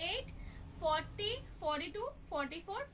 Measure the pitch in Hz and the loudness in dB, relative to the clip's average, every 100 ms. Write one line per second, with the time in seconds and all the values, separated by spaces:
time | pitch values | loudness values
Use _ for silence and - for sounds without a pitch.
0 | 339 453 - - - - - - 320 311 | 0 0 -2 -6 -8 -8 -10 2 6 6
1 | 311 - 415 508 - - 311 294 330 415 | 4 0 0 0 -4 -2 2 2 2 -2
2 | 494 - - 311 277 311 339 427 554 | -4 -4 -2 0 0 -2 -4 -4 -4